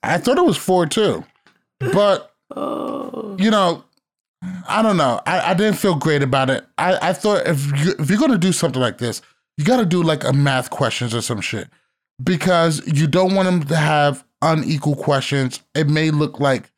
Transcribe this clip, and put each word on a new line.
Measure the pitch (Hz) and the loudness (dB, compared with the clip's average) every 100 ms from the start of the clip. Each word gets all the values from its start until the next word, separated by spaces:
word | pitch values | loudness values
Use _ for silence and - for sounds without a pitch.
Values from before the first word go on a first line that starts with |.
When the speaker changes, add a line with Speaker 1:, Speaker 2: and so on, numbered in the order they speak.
Speaker 1:
I | - 170 | -2 0
thought | - 277 | 2 2
it | 359 | 2
was | 165 | 0
four | - 185 165 | 0 2 2
too, | - 208 90 - _ _ _ _ _ | 0 0 -2 -8 _ _ _ _ _
but | 131 190 208 190 - _ | -2 2 2 2 -4 _
Speaker 2:
<laughs> | _ - | _ -10
Oh. | - - - - - 233 214 196 | -6 -6 -6 -8 -8 -10 -10 -2
Speaker 1:
you | 208 | 2
know, | 220 185 170 _ _ _ _ _ _ 180 185 - | 2 2 -2 _ _ _ _ _ _ -12 -12 -6
I | 208 | 0
don't | 220 185 | 2 2
know. | 139 117 - | 2 0 -2
I, | 180 - | -2 0
I | |
didn't | 180 214 185 | 0 0 0
feel | 202 156 | 0 0
great | 156 147 | 0 0
about | 139 135 131 | 2 0 0
it. | 131 - - | -2 -4 -4
I, | 175 185 170 | 0 0 0
I | |
thought | 180 214 202 - | -2 0 0 0
if | 151 139 143 160 | -2 0 0 0
you, | - | 0
if | 143 | 0
you're | 208 | 2
gonna | 311 220 | 2 2
do | 185 | 2
something | 175 165 127 | 2 0 0
like | 123 - | -2 -2
this, | 123 107 _ _ _ - | -6 -6 _ _ _ -4
you | 147 | 2
gotta | 254 196 | 2 2
do, | 175 | 2
like, | 165 156 | 2 0
a | - | 0
math | 135 139 131 - | 2 2 0 -4
questions | - 123 - 123 | -2 -2 -2 -4
or | 113 | -4
some | - 113 | -4 -6
shit, | - 110 - _ _ _ _ _ | -6 -8 -10 _ _ _ _ _
because | 131 180 180 175 165 151 - | -2 0 2 2 2 0 -2
you | 147 156 | 0 2
don't | 170 185 196 | 2 2 2
want | 185 | 2
'em | 180 | 0
to | 143 160 | 0 0
have | 151 151 147 135 _ _ | 2 2 2 0 _ _
unequal | 156 160 131 151 151 143 | 0 0 0 -2 -2 -2
questions. | - 139 - 143 127 - _ 151 | 0 -2 0 -2 -2 -6 _ -2
It | 151 | 0
may | 151 156 | 2 0
look | 151 151 - | 0 -2 0
like | 139 127 - | 0 0 -4